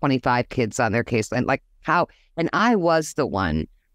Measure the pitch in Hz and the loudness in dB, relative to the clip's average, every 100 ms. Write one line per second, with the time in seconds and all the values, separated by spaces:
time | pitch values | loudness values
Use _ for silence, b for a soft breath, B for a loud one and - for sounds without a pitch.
0 | 147 131 135 123 123 - 113 - 117 110 | -2 0 0 0 -2 -2 -4 -2 0 0
1 | 113 113 107 123 - 139 _ _ - 165 | 0 -2 -2 -2 -2 -2 _ _ -2 0
2 | 165 b b - 165 175 220 226 170 160 | 0 b b -6 -4 0 2 2 4 2
3 | 156 - 120 98 92 78 - _ _ | 0 -2 -2 0 0 -2 -4 _ _